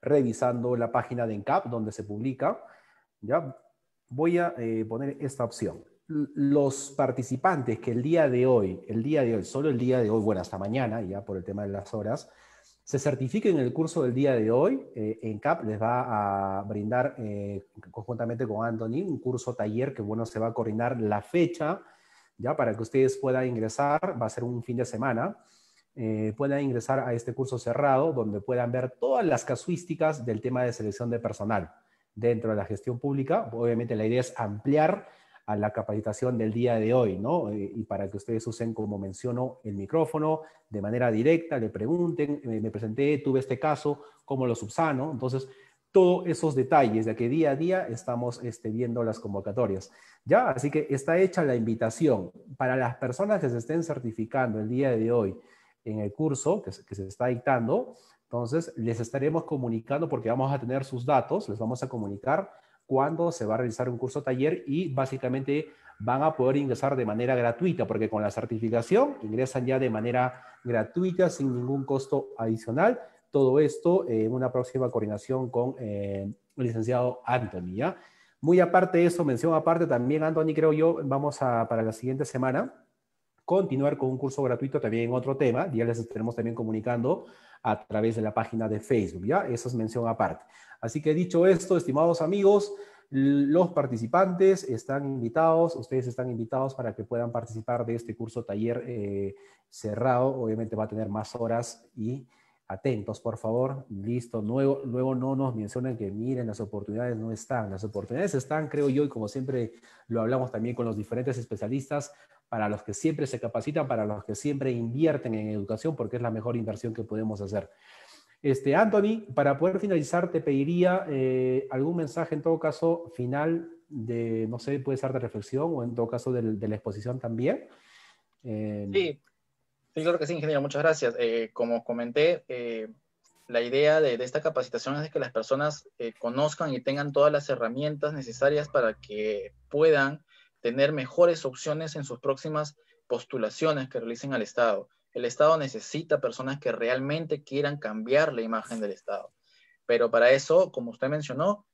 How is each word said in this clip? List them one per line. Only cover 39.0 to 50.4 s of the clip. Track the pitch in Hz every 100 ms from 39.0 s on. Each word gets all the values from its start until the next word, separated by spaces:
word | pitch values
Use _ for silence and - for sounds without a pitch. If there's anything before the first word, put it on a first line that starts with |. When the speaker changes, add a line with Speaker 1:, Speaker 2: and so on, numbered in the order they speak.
| 98 95 127 120 131 -
Speaker 1:
el | 110
micrófono | 101 98 160 156 156 151 156 156 _ _
de | 107
manera | 101 120 123
directa, | 107 127 165 165 139
le | 110
pregunten, | 98 107 170 175 147 147 147
"Eh, | 127 110
me | 110
presenté, | 104 110 113 139 147
tuve | 139 131
este | 127 123
caso, | 151 143 147 143 - _
¿cómo | - 135 127
lo |
subsano?". | 113 107 - 160 135 147
Entonces, | 135 127 131 - - - _ _
todos | 190 180 180 180
esos | 160 160
detalles | 131 127 156 123 110
de | 113
que | 110 120
día | 147 156
a | 139
día | 170 185 175
estamos, | 113 - 120 123 120
este, | 123 110 113
viendo | 110 120 117
las | 113 110
convocatorias, | 107 98 95 107 113 95 - - - _
¿ya? | - 190